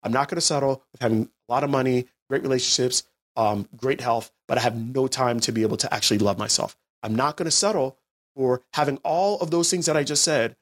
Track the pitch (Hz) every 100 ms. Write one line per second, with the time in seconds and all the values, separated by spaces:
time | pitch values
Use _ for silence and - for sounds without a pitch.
0 | - 123 143 170 - 147 135 131 _ -
1 | 120 110 - _ _ 123 143 139 131 127
2 | 123 _ _ 135 135 131 - - 127 -
3 | - _ _ - 107 104 98 - 131 139
4 | 123 117 113 _ - 120 117 113 113 131
5 | 131 131 127 120 113 113 107 - - -
6 | - 107 101 92 104 - - - _ _
7 | 113 110 139 151 165 - 202 202 135 -
8 | _ _ _ - 131 127 _ - 147 139
9 | - 160 196 208 170 170 170 185 170 156
10 | 143 147 175 147 117 -